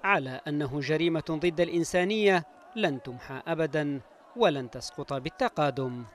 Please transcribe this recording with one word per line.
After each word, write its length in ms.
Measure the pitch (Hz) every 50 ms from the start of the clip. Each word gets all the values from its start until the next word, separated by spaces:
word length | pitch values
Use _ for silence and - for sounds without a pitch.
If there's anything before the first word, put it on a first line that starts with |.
| -
على 360 | 190 202 170 135 131 127 139 - 156
أنه 320 | 147 147 147 135 127 147
جريمة 440 | 139 131 156 156 165 170 165 160 - -
ضد 300 | 160 156 160 180 165 151
الإنسانية 840 | 175 165 165 175 165 - - 180 175 190 214 220 214 202 190 175 165 - - - - - -
لن 260 | 226 214 170 139 131 -
تمحى 400 | 135 123 123 - - 135 131 - -
أبداً 520 | 165 156 160 156 151 156 151 147 143 135 - - - - - - -
ولن 340 | 240 233 185 151 139 127 120
تسقط 420 | - 131 - - - - 143 - 139
بالتقادم. 920 | 135 127 160 - - 262 233 - - 151 143 131 135 135 127 123 120 120 110